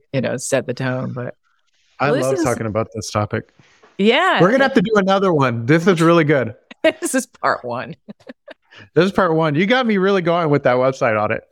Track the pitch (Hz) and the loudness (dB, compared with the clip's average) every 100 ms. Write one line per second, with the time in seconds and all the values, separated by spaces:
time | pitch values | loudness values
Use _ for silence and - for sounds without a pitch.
0 | _ 135 117 123 - 131 120 123 131 127 | _ -6 -4 -6 -2 -2 -2 -6 -6 -6
1 | 127 120 123 - _ _ _ _ _ - | -8 -8 -10 -14 _ _ _ _ _ -4
2 | 139 262 131 349 127 113 113 104 107 110 | -2 0 0 0 -2 -2 -2 -4 -4 -8
3 | - 107 104 110 - _ _ _ _ - | -4 -4 -2 -4 -8 _ _ _ _ -2
4 | 208 269 359 247 180 262 269 254 196 214 | 2 2 2 2 4 4 2 2 2 0
5 | 190 196 196 151 131 117 117 165 180 165 | 2 2 2 2 0 0 2 2 2 2
6 | 165 170 147 143 113 - - - 320 311 | 4 4 4 0 0 -8 -20 -2 -2 -2
7 | 349 262 - _ 135 - 123 120 120 - | -4 -4 -6 _ -2 -2 -6 -10 -10 -16
8 | - - - - - - _ - - 151 | -20 -20 -20 -20 -20 -20 _ -20 -6 0
9 | 190 196 180 160 160 143 196 254 233 202 | 0 2 0 2 0 0 0 0 0 0
10 | 190 196 170 175 160 143 135 127 131 131 | 0 0 0 0 0 2 2 2 0 0
11 | 123 107 104 113 - | 0 0 0 -4 -2